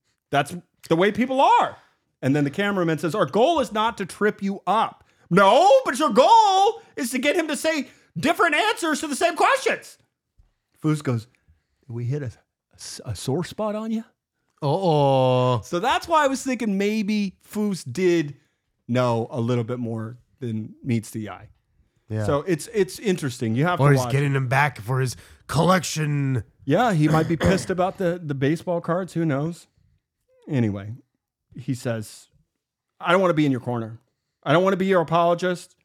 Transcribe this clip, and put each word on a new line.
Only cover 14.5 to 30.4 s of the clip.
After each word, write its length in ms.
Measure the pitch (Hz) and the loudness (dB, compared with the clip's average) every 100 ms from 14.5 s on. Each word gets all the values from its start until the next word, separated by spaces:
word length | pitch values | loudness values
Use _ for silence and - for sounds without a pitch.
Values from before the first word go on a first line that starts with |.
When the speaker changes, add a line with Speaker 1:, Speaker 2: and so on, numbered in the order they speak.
| _ | _
Speaker 2:
Uh-oh. 960 | 147 165 190 151 139 135 127 127 127 123 | -2 0 2 2 4 4 4 4 2 0
Speaker 1:
So 160 | - 170 | -2 -4
that's 260 | 226 339 359 | -2 -2 0
why 160 | 320 | 2
I 60 | 285 | 2
was 160 | 262 | 0
thinking 340 | 269 240 233 190 | -4 -4 -2 -2
maybe 580 | 202 220 202 214 196 - | -2 -2 -2 -2 -4 -8
Foose 380 | _ 208 208 185 131 | _ -4 -2 -4 -6
did 460 | 120 185 170 147 143 _ _ _ _ - | 0 2 2 0 -8 _ _ _ _ -4
know 400 | 123 123 117 117 | 0 2 0 -2
a 80 | 139 | -4
little 240 | 117 123 | -2 0
bit 160 | 113 123 | -2 -6
more 380 | 117 113 110 120 _ _ | -6 -6 -10 -14 _ _
than 380 | 120 110 107 302 | -8 -8 -8 -12
meets 260 | 214 117 98 | -2 -2 -2
the 200 | 113 104 | -10 -12
eye. 180 | 95 107 _ _ _ _ _ _ | -14 -18 _ _ _ _ _ _
Speaker 2:
Yeah. 160 | 107 107 | -4 -2
Speaker 1:
So 160 | 143 | -2
it's, 260 | 160 160 - | -2 -4 -4
it's 280 | 214 190 - | -2 -2 -2
interesting. 560 | 247 175 147 120 117 113 | -4 -4 -4 -6 -4 -2
You 80 | |
have 160 | 170 180 | 0 2
Speaker 2:
Or 80 | 139 | 4
Speaker 1:
to 60 | |
Speaker 2:
he's 100 | 139 | 4
Speaker 1:
watch. 80 | 123 | 2
Speaker 2:
getting 200 | 135 143 139 | -2 0 -2
him 100 | 131 | 0
back 340 | 131 143 - | 2 0 -2
for 200 | 101 131 | -6 -4
his 160 | 131 - - - - | -4 -6 -16 -20 -6
collection. 960 | - 165 185 - 160 151 143 139 127 - _ | 0 2 2 0 -4 -4 -2 -2 -2 -6 _
Speaker 1:
Yeah, 280 | - 160 247 | -2 2 2
he 160 | 170 151 | 2 2
might 180 | 160 160 | 2 0
be 100 | 170 | 0
pissed 340 | 170 185 - | 2 0 -2
about 280 | 180 185 - | -2 -2 -2
the, 220 | 180 180 | -4 -4
the 140 | 156 139 | -6 -2
baseball 440 | 135 160 - 170 | 0 -2 -2 -6
cards. 340 | 170 175 185 | -2 -4 -4
Who 100 | 165 | -4
knows? 420 | 165 135 156 170 - _ _ _ _ _ _ _ | -2 0 -2 -8 -16 _ _ _ _ _ _ _